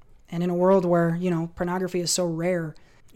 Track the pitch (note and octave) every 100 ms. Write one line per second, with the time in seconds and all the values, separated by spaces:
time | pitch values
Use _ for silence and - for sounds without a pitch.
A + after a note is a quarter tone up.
0 | - - - E3+ F3+ F3 F#3 G3 F3 E3+
1 | E3+ E3 F3+ E3 E3+ - F3 F#3 F3+ F3+
2 | E3+ - F3 D#3+ F3 F3+ D#3+ - - -
3 | -